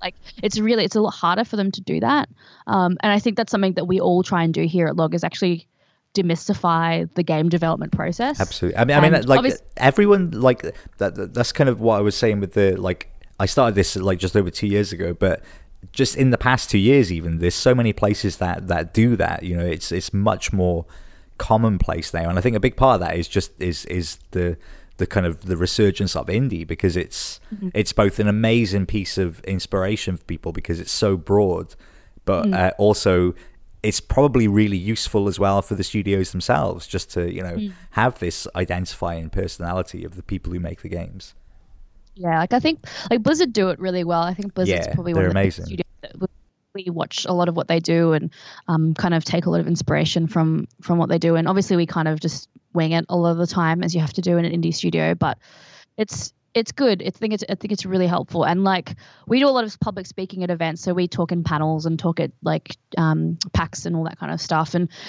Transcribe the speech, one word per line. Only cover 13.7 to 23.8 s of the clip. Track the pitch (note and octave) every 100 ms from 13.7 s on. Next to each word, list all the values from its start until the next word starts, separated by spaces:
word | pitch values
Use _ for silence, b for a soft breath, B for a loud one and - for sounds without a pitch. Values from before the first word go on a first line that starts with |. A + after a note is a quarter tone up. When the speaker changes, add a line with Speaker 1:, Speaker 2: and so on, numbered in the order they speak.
Speaker 2:
this, | G2+ F#2 G2
like, | F#2+ F#2
just | F#2 G#2
over | F2+
two | - G#2
years | G2+ G2+
ago, | F2 F2
but | E2+ F#2+ E2 B B B B -
just | - C3+ -
in | C3
the | A#2+
past | B2+ B2+ -
two | G#2
years | G2+ C#3 G#2
even, | E2+ E2 E2
there's | F2
so | - B2+
many | B2+ A2+
places | G2+ G#2 G#2 G2+ -
that, | F2+ E2+ F#2
that | F2 E2
do | - A#2 A2+
that. | E2+ E2+
You | F2+ F2
know, | F2
it's, | D#2+ -
it's | F2 -
much | G2 G#2 G2 -
more | G2 F2+ E2+ - b b b b -
commonplace | - A2 A2+ F#2+ - E2+ E2
now. | E2 E2
And | F2+
I |
think | G#2+ A2
a |
big | B2+ -
part | C3
of | A2 F2
that | E2+
is | E2+
just, | G2+ - -
is, | F2 E2